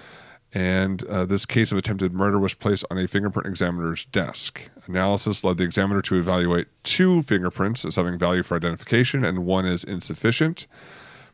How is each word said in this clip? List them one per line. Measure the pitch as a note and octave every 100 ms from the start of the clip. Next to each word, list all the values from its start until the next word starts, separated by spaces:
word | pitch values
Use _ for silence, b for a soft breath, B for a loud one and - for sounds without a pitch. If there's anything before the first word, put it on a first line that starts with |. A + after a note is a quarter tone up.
| B B B B _
And, | G2 F#2 F#2 F#2+ F#2+ -
uh, | G2 F2+
this | G2 -
case | - E2
of | G2
attempted | G2 G2 F#2+
murder | F2+ G2+ G2+
was | G2
placed | - A2 G2 -
on | F#2
a | F#2
fingerprint | G2+ G2+ - -
examiner's | F#2 F2+ F2 E2 E2+ -
desk. | G2 D2 - - - - - -
Analysis | F#2 F#2+ G2+ - G2+
led | F#2+ F2
the | F2+
examiner | F#2 G2 G2
to | - F#2
evaluate | F2 F2+ F2 F2 - _ -
two | - F#3 F3+
fingerprints | D3 G2+ F2+ - G2 A2+
as | - F2
having | F2 F2
value | F2 F2+
for | F2+ E2+
identification | E2+ E2 - A#2+ B2+ C#3+ A2
and | F#2 F2
one | F#2 F#2
as | F2
insufficient. | - F#2 - D#2+ - - D#3+ E3+ - B B B B B B